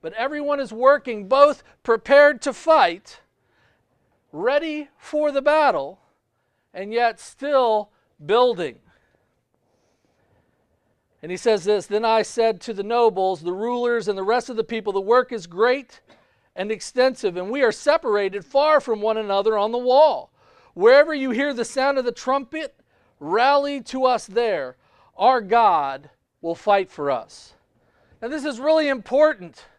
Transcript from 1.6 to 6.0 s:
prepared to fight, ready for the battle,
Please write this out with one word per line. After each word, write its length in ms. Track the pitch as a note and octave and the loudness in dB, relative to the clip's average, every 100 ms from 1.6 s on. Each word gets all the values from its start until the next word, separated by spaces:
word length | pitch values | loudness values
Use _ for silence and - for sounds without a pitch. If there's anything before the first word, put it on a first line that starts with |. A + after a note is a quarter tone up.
| _ _ | _ _
prepared 600 | - A3+ - C#4 D4 C4+ | -2 -2 4 6 6 4
to 120 | C#4+ | -8
fight, 680 | A#3+ - D#4+ F3+ F3 _ - _ _ _ _ _ _ _ _ _ _ _ | -6 2 4 4 0 _ -20 _ _ _ _ _ _ _ _ _ _ _
ready 560 | D3+ A3 D4 D#4+ D4+ C#4+ _ | -6 -2 -2 -4 -10 -12 _
for 340 | - D4+ D4+ | -6 -2 -2
the 100 | C#4 | 0
battle, 600 | C4+ D#4 C#4+ F3 C#3 F#3 | 0 2 2 0 -6 -14